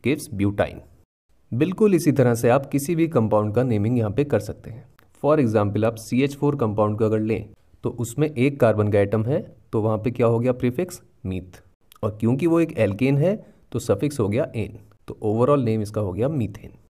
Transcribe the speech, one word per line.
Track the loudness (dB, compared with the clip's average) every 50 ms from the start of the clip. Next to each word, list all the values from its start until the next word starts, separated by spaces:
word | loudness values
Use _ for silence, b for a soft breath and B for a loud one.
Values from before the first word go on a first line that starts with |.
| 0
गिव्स | 0 -2 -2 -4 -10 -4
ब्यूटाइन। | 0 0 0 2 0 -2 -2 -4 -16 -20 -20 -20 _ _ _ _ _ _ _ _ _ _ _
बिल्कुल | -2 0 0 0 2 2 4 4 4
इसी | 4 4 2
तरह | 4 4 4 4 2
से | 4 4 4
आप | 4 4 0
किसी | -2 -4 -4 -2 -2 0
भी | 0 0 0
कंपाउंड | 2 0 2 4 2 2 2 2 0
का | 0
नेमिंग | 0 2 0 0 0 0 0 0
यहाँ | 0 0
पे | 0 -2 -2
कर | 0 0 -2
सकते | -2 -4 -12 -12 -14 -16
हैं। | -16 -16 -18 -20 _ _ _ _ _ _
For | 0 2 2 4
example, | 2 2 2 2 2 2 0 0 0
आप | 0 -2
सी | -4 -8 -2 0 0
एच | 0 0 0
फ़ोर | 0 0 0 0
कंपाउंड | 0 -2 -2 0 0 0 0 2 0
को | 0
अगर | 0 2 0
लें | 0 -2 -2 -4 -4 -12 -20 _ _ _ -20 _ -8
तो | -8
उसमें | -6 -4 -8 -6 -2 -2 -2 -2
एक | 0 0 0 0 2 4
कार्बन | 2 4 4 2 2 2
का | 4 2
एटम | 2 2 0 -2 0
है | 0 -2 -4 -4 -8 -20 -20 -14 _
तो | -4 -2
वहाँ | 0 0 -2 0
पे | -2 -4
क्या | -2 2 2
हो | 2 2 2
गया | 0 0 0
प्रीफिक्स, | 0 -2 -2 -2 -2 -6 -6 -8 -18 -20 _ _ _ -8
मीथ, | -6 -6 -6 -8 -12 -20 -20 _ _ _ _ _ _ -12 _
और | -6 -6 -4 0
क्योंकि | 0 0 0 2 2
वो | 2 2 2
एक | 2 0 0 0
एल्केन | 0 0 0 0 0 2 2 2
है | 2 0 0 -2 B B B B B B
तो | -8 -6
सफिक्स | -2 -2 0 0 0 -4 -2 -2
हो | -2 0
गया | 0 -2 -2 -4 -4
एन, | -8 -8 -8 -10 -18 -20 -20 _ _ _ -16
तो | -12 -4 -2
overall | -2 2 2 4 4 4 2 2
नेम | 0 0 -2
इसका | -2 -4 -4 -4
हो | -4 -2
गया | -2 -2 -2 -2
मीथेन। | -2 -2 -4 -4 -6 -12 -18 -20 -20 -20 _ _